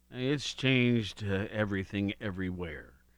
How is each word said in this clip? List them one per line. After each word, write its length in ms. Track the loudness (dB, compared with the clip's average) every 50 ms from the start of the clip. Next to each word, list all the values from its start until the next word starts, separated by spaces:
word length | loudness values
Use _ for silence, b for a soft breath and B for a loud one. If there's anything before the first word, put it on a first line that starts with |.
| _ -14
It's 420 | -8 -4 -2 -2 -2 -2 -2 -6 -4
changed, 680 | 0 2 4 6 6 6 6 4 4 2 -2 -6 -6 -4
uh, 240 | -2 -2 -2 -2 -2
everything 640 | 0 0 0 0 0 -2 -4 -2 -2 -2 -2 -2 -2 -4
everywhere. 760 | -6 -6 -4 -4 -4 -4 -4 -4 -6 -8 -8 -10 -14 -18 -20 _ _ _ _